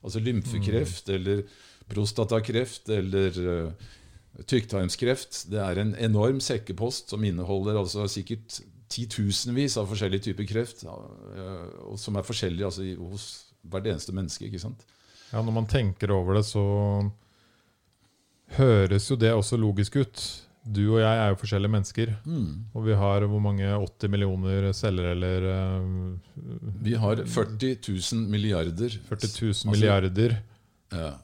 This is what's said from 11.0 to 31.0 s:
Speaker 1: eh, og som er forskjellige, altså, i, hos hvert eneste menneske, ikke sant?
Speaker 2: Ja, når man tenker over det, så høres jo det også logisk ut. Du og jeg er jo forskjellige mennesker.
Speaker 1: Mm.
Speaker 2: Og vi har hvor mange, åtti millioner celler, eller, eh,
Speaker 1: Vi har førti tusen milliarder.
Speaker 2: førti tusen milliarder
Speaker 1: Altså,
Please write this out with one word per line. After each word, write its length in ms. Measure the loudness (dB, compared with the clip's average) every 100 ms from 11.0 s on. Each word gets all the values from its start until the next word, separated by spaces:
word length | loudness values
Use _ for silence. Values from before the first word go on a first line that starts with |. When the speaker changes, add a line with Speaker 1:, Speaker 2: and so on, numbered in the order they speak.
| -16 -18 -16
Speaker 1:
eh, 320 | -14 -12 -12 -12 -14 -12
og 80 | -10
som 140 | -4 -2
er 80 | -2
forskjellige, 420 | -2 -2 0 -4
altså, 160 | -4 -8
i, 100 | -8
hos 280 | -10 -10 -12 -16 -20 _ -8
hvert 240 | -4 -2
eneste 260 | -4 -4 -4
menneske, 300 | -4 -6 -8
ikke 140 | -8
sant? 240 | -8 -12 _ _ _ -20 -8
Speaker 2:
Ja, 80 | -4
når 140 | 0 0
man 140 | 2
tenker 440 | 2 2 0 2
over 240 | 2 4 2
det, 80 | 2
så 180 | 2 2 2 2 2 0 -4 _ _ _ _ _ _ _ _ _ _ _ _ _
høres 540 | 4 6 8 6 4 2
jo 60 | 4
det 140 | 4
også 240 | 4 2 2
logisk 380 | 2 2 2 2
ut. 200 | 0 -2 -10 -10 -18 _
Du 200 | -4 2 4
og 60 | 6
jeg 180 | 6 6
er 120 | 4
jo 80 | 2
forskjellige 320 | 0 2 4
mennesker. 380 | 2 0 -2 -2 -2
Speaker 1:
Mm. 280 | -4 -2 -2 -4 -8
Speaker 2:
Og 140 | -2 2
vi 80 | 4
har 300 | 4 4 2
hvor 140 | 2
mange, 220 | 2 2 0 0
åtti 320 | -2 _ 0
millioner 640 | 2 2 0 0 2 2 0
celler, 320 | 0 0 0
eller, 360 | 0 0 0 0
eh, 920 | 0 0 -2 -2 -2 -4 -8 -12 -16 -12 -10 -8 -4 0
Speaker 1:
Vi 80 |
har 300 | 2 2 2 0
førti 460 | -2 -2 -2 -2 -2
tusen 480 | -4 -4 -2 -2 0
milliarder. 680 | 0 2 0 0 -2 -4 -4 -8
Speaker 2:
førti 180 | -6 -4
tusen 380 | -2 0 0 2
milliarder 640 | 4 6 6 4 4 4 2
Speaker 1:
Altså, 640 | -4 _ _ _ _ -6